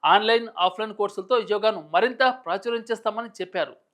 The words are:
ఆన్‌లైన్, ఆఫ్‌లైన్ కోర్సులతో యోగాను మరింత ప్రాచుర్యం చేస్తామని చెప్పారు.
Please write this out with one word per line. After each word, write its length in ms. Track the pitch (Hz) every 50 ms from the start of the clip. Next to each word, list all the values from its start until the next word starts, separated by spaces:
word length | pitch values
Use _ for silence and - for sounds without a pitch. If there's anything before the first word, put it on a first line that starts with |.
| -
ఆన్‌లైన్, 420 | 156 170 202 214 220 226 233 233 226 - -
ఆఫ్‌లైన్ 340 | 175 185 180 - 214 220 214
కోర్సులతో 460 | - 208 196 - - 190 185 262 240 214 180
యోగాను 380 | 202 208 202 220 214 180 156 151 -
మరింత 260 | 175 208 254 254 247 269 254 247 254 -
ప్రాచుర్యం 380 | 226 185 196 - 240 233 233 226 226
చేస్తామని 380 | 233 220 - 226 208 220 233 233
చెప్పారు. 460 | - - 185 180 - 185 156 139 - _ _ _